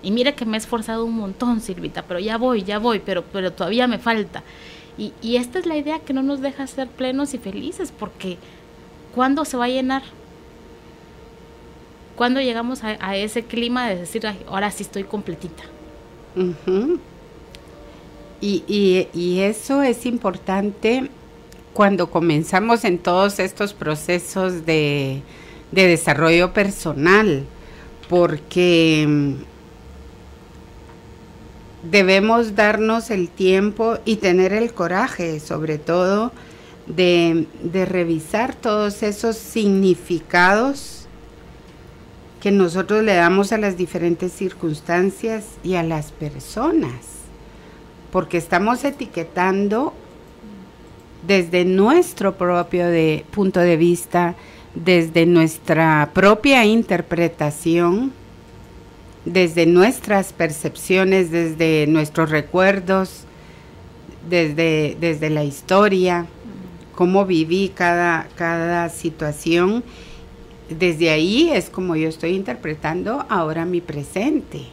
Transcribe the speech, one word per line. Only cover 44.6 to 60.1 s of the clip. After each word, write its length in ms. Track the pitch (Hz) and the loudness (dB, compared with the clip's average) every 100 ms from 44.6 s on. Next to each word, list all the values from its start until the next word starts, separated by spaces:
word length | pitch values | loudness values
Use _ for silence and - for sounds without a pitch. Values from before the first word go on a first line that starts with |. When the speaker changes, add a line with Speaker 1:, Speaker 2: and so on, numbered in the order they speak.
| 170 151 - 170 190 190 226 220 208 - | -6 -6 -2 0 0 0 -6 -6 -10 -12
Speaker 2:
y 120 | 165 | -4
a 80 | 185 | -2
las 280 | 165 160 151 | -2 -4 -6
personas, 800 | - 151 139 - 208 277 330 160 123 - - - - - - - - - - - | -10 -10 -10 -12 -4 0 0 -2 -8 -16 -20 -20 -20 -20 -20 -20 -20 -20 -20 -4
porque 260 | 185 180 175 | -4 -2 -6
estamos 480 | 165 180 208 247 | -2 0 0 -2
etiquetando 1080 | 277 277 233 - 165 185 185 190 202 214 311 - - - - - 214 202 - - - - - - 165 | -4 -6 -10 -10 -8 -2 0 0 0 0 -2 -6 -20 -20 -20 -20 -20 -20 -20 -20 -20 -20 -20 -16 0
desde 380 | 196 165 180 | 2 2 2
nuestro 720 | 180 185 208 330 349 - 196 190 | 2 4 6 6 4 0 -2 0
propio 500 | 180 175 175 180 175 | 0 0 0 0 2
de, 360 | 170 160 151 - | 4 2 0 -4
punto 300 | - 190 185 | -2 0 4
de 160 | 175 165 | 4 6
vista, 580 | 170 175 - 175 175 175 - - - | 4 2 0 0 0 -2 -16 -20 -16
desde 500 | - 165 180 165 165 165 | -6 2 2 4 4 6
nuestra 840 | 170 160 160 - 156 160 156 147 | 6 4 0 0 2 4 4 2
propia 520 | 185 196 214 277 269 | 4 4 6 4 4
interpretación, 1500 | 214 226 220 175 175 170 170 165 151 151 165 170 170 190 262 - - - - - - - - - - - | 6 4 2 -2 -2 0 0 0 -4 -2 0 2 2 0 -2 -8 -20 -20 -20 -20 -20 -20 -20 -20 -20 -12
desde 420 | - 180 180 165 165 | -4 0 2 2 4
nuestras 680 | 175 202 262 - | 6 4 2 0